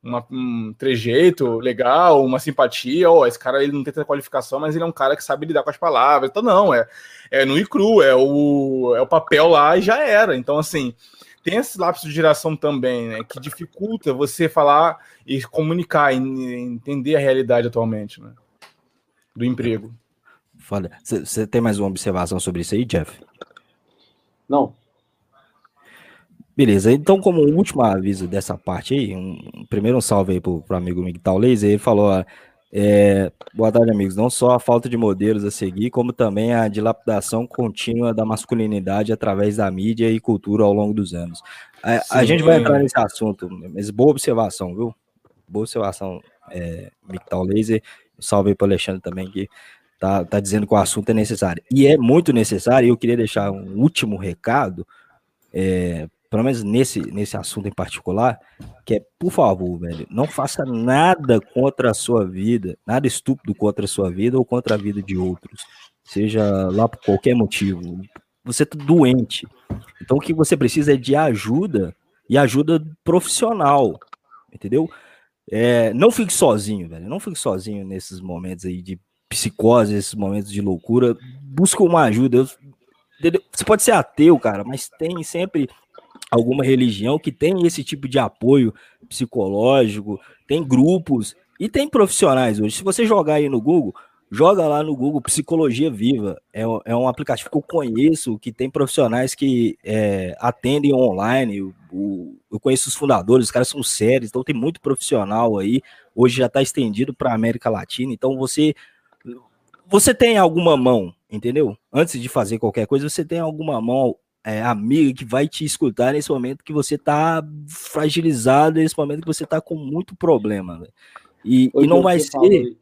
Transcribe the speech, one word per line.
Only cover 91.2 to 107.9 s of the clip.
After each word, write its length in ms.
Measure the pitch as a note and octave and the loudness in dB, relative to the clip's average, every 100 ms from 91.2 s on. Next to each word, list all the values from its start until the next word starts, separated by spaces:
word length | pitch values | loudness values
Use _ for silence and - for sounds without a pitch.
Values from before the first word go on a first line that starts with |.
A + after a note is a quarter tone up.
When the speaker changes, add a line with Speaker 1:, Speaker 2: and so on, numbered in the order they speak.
| G#2 - _ _ | -4 -14 _ _
Speaker 2:
e 100 | A3 | -4
tem 200 | - D4 | -2 0
profissionais 720 | B3 G3 - F3 C3 B2 G#2+ | 2 2 4 2 4 2 0
hoje. 160 | G#2+ - | -4 -4
Se 80 | |
você 220 | F#3+ F#3 A3 | -4 0 2
jogar 280 | G#3 D3+ | 2 2
aí 140 | D3+ D3 | 0 0
no 120 | B2+ | 0
Google, 340 | A#2+ E3+ A2 - _ _ _ | 2 0 0 -8 _ _ _
joga 360 | G#2 E3 G3 D#3+ | 2 4 4 2
lá 160 | D3 | 0
no 140 | D#3 C3+ | -2 -2
Google 240 | C#3 D3+ | -2 -4
Psicologia 720 | - - E3 E3 D3+ A#2+ D#3 | -4 -4 -2 0 0 0 -2
Viva. 500 | A2 A#2 C3 G2+ D#2 _ | 0 0 0 -4 -8 _
É, 100 | G#2+ A2+ A2+ | -6 -4 -4
é 120 | A2+ A#2+ | -2 0
um 120 | B2+ | 0
aplicativo 400 | B2 C#3+ A#2+ - | -2 -4 -6 -4
que 80 | D3+ | -6
eu 60 | |
conheço, 760 | - E3 C3 A2+ D3+ D#3 - G#2 | -4 -4 -2 2 2 2 -4 -8
que 140 | B2 | -10
tem 160 | - C3 | -8 -6
profissionais 640 | A2 A2 - B2 A#2 C3 | -2 -2 2 0 0 -4
que, 440 | - C#3 B2 A2+ - | -2 0 2 0 -2
é, 520 | F#2+ G#2+ G#2 G2 F#2 - | -4 -2 0 -2 -6 -4
atendem 520 | A#2+ - B2 D3 C#3+ | -4 -2 -2 0 2
online. 720 | C3 B2+ F#2+ G#2+ C3 A#2+ G2+ | 2 2 0 0 0 -2 -6
O, 120 | F#2+ F2+ _ | -10 -14 _
o, 440 | F#2 G2+ F#2+ E2 - _ | -8 -6 -6 -12 -20 _
eu 80 | G#2+ | -4
conheço 300 | B2+ C3 - | 0 0 -2
os 80 | - | -4
fundadores, 500 | C#3+ A2 F#2 B2+ A2+ | 0 0 4 2 4
os 60 | |
caras 160 | A#2+ B2 | -2 -2
são 140 | C#3+ | -4
sérios, 480 | B2 - G#2+ C3 A2+ | -6 0 2 0 -2
então 120 | B2+ | -8
tem 120 | C3 | -6
muito 260 | B2 C#3 E3+ | -4 -4 -4
profissional 800 | C3+ C3 - C3 G2 G#2+ A#2 G#2 | -4 -4 -2 -2 0 0 0 0
aí. 220 | G2+ C3 _ - _ | 0 -2 _ -20 _
Hoje 240 | - B2 B2 | 2 2 2
já 100 | B2 | 0
tá 120 | C3+ | 0
estendido 540 | C3+ - A#2 G#2 C3+ | -2 -2 -2 -2 -4
pra 200 | - C3 | -4 -4
América 360 | A2+ A2+ A#2 A#2 | 0 -2 -2 -4
Latina. 420 | G#2+ - | -6 -8